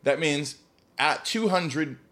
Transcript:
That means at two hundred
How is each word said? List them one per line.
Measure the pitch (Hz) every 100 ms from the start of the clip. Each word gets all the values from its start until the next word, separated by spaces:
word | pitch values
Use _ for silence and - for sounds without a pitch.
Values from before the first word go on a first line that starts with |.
That | - 139
means | 160 143 143 - _ _ _ -
at | - - -
two | 226 220
hundred | 185 170 135 151 123 _